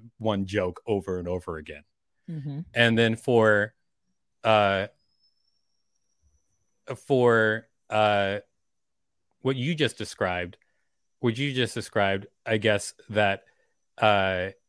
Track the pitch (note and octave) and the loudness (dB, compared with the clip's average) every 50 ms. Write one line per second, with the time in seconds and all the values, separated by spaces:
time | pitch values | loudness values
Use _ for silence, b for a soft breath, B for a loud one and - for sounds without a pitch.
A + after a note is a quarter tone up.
0 | A2+ A#2 _ - G#2 A2 G#2 G2 G2 F#2 F#2+ G#2 F#2 F#2 E2+ - - A#2 G#2+ G2+ | -20 -20 _ -6 -4 -4 -2 -2 -4 -4 -4 -4 -4 -4 -6 -8 -6 -4 -4 -4
1 | F2+ G2 F#2 F2+ F2 F2 F2+ F2+ - - E2 D#2 D2+ - D2+ C#2+ - _ _ _ | -4 -6 -8 -6 -6 -6 -6 -6 -8 -10 -12 -12 -12 -16 -18 -18 -20 _ _ _
2 | _ _ _ _ _ - E3 D#3 C3+ D3 C#3 D3 F3 - - A#2+ A#2 A#2 A2+ A2+ | _ _ _ _ _ -14 -12 -12 -10 -10 -10 -12 -12 -4 0 2 4 4 4 4
3 | A#2 A2+ A2+ - - - B2 A#2 A2 A2 G#2 G#2 G#2 A2+ - _ _ _ _ _ | 2 2 0 -2 -2 2 2 4 6 6 4 4 0 -2 -6 _ _ _ _ _
4 | _ _ _ _ _ _ _ _ - A2+ A2 G#2+ G#2 G2 G2 F#2+ G2 - _ _ | _ _ _ _ _ _ _ _ 0 2 4 4 4 4 2 0 -2 -6 _ _
5 | _ _ _ _ _ _ _ _ _ _ _ _ _ _ _ _ _ _ _ _ | _ _ _ _ _ _ _ _ _ _ _ _ _ _ _ _ _ _ _ _
6 | _ _ _ _ _ _ _ _ _ _ _ _ _ _ _ _ _ - C3 - | _ _ _ _ _ _ _ _ _ _ _ _ _ _ _ _ _ -14 -14 -12
7 | - - C#3 B2+ B2 A#2+ A#2 A2+ A2 G#2+ A2 A2+ - _ _ _ _ - A2 G#2+ | -4 0 2 4 4 4 4 4 4 2 0 -2 -6 _ _ _ _ -4 0 2
8 | G#2+ G#2 G#2 G2+ G2+ G2 G2+ G#2 - _ _ _ _ _ _ _ _ _ _ _ | 4 4 4 2 2 0 -2 -4 -8 _ _ _ _ _ _ _ _ _ _ _
9 | _ _ _ _ _ _ _ _ - C3 C3+ C3 A#2+ D#3 F3 D3+ D3 A#2 - - | _ _ _ _ _ _ _ _ -4 -4 -4 -2 -4 -4 -2 -2 -2 -2 -2 -8
10 | G#2+ - - - G#2 F#2 F2+ F2+ F2+ F#2 - _ _ _ _ _ _ _ _ _ | -12 -12 -6 -4 -4 -2 -2 -4 -6 -8 -12 _ _ _ _ _ _ _ _ _
11 | _ _ _ _ - A#2+ A2 A#2+ C#3+ C#3+ C3 B2+ B2 A2 - A#2+ G#2 - - A2 | _ _ _ _ -4 -2 -2 -2 -4 -4 -2 -2 -4 -4 -4 -8 -10 -4 0 0
12 | G2+ G2 G2 G2 G2+ - _ _ _ A2+ A2+ A2 G2+ A2 G#2 G2+ - - - - | 2 2 0 -2 -6 -12 _ _ _ -4 -2 0 2 0 0 0 -2 -8 -14 -18
13 | _ - G#2 G#2+ G#2 G2 G2 G2 - _ _ _ _ _ _ _ _ _ _ - | _ -4 0 2 2 2 0 -4 -8 _ _ _ _ _ _ _ _ _ _ 0
14 | A#2 G#2+ G#2 G2+ F#2+ F#2+ F#2 F2+ F2+ F#2+ - _ _ | 2 4 4 4 2 0 -2 -2 -4 -6 -10 _ _